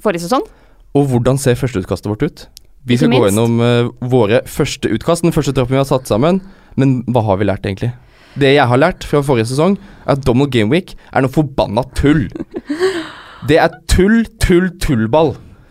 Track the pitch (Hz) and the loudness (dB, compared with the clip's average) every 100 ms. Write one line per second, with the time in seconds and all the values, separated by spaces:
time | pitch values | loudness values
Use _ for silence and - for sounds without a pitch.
0 | 214 170 170 254 440 - _ _ - 139 | -4 -4 -2 -4 -4 -12 _ _ -4 0
1 | 139 120 120 139 131 120 131 92 90 95 | 0 0 0 0 0 0 -2 -4 -4 -6
2 | - 107 147 - - - - - 120 120 | -4 -4 -4 -6 -18 -20 -20 -12 -2 0
3 | 233 127 104 104 117 117 120 120 120 - | 2 2 2 2 0 0 2 0 -2 -6
4 | 123 127 101 120 - - 143 - - 113 | -2 0 2 0 -2 -4 -4 -4 -4 -2
5 | - 165 170 160 143 135 123 131 139 131 | -2 0 0 0 -2 -2 0 0 0 -2
6 | - 107 151 190 - - _ - 135 127 | 0 0 2 0 -4 -18 _ -2 0 0
7 | 131 120 107 95 101 95 101 98 120 - | -2 0 0 0 0 -2 -6 -6 -6 -8
8 | - _ - 135 135 143 120 123 165 185 | -16 _ -14 0 2 4 4 4 2 0
9 | - 147 139 120 110 135 175 202 - - | -2 -2 0 0 0 0 0 0 -6 -8
10 | - 139 131 120 143 123 104 175 - - | -4 -2 0 2 2 0 0 0 -4 -14
11 | - - 131 160 147 - - 104 135 - | -6 -2 0 0 -2 -2 -2 -2 -4 0
12 | 139 160 110 - - - - 311 370 349 | 2 2 -2 -8 -12 -12 -10 -4 -2 -4
13 | 320 - - - 117 156 165 - - - | -10 -16 -20 -8 0 2 2 -2 0 2
14 | 190 226 220 - - 180 185 185 - 117 | 4 2 -2 -2 2 2 2 -2 -2 0
15 | 110 151 156 - - - - | 0 2 0 -2 -14 -20 -20